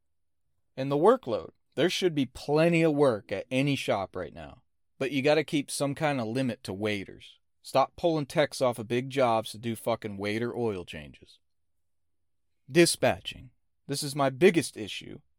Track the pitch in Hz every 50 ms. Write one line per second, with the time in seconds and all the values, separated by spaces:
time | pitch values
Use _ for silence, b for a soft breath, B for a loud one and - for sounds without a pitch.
0 | _ _ _ _ _ _ _ _ _ _ _ _ _ _ _ - 135 139 139 143
1 | 160 214 254 254 - 131 110 95 78 - - _ _ _ _ - 143 185 - -
2 | 196 180 156 143 131 120 - - - - 143 156 160 175 170 165 165 160 147 143
3 | 147 135 113 101 - - 101 95 - - 131 127 139 143 139 127 - - 123 101
4 | 95 - - 95 87 76 - 82 78 - - - _ _ _ _ _ _ _ -
5 | 135 135 143 135 127 147 151 160 151 - - 147 135 - - - 143 139 139 -
6 | 160 147 143 131 113 107 113 131 135 123 104 - - - 95 98 107 107 104 101
7 | 95 - 95 - - - - _ _ _ _ _ _ - - 135 135 - _ -
8 | - 175 160 156 143 - - 165 147 - - - 135 123 120 - 110 101 117 123
9 | 131 135 127 139 127 120 113 110 110 - - 107 120 117 113 - - 120 113 -
10 | - 107 101 98 101 104 104 117 120 120 - 120 120 113 101 92 87 - - 78
11 | 73 69 64 - - - - _ _ _ _ _ _ _ _ _ _ _ _ _
12 | _ _ _ _ _ _ _ _ _ _ _ _ _ - 131 165 170 165 - -
13 | - 123 90 92 - - - - - 131 - _ _ _ _ _ _ - 139 -
14 | 151 143 139 147 139 135 135 127 156 202 170 165 127 - - - 107 92 - -
15 | - - - - - _ _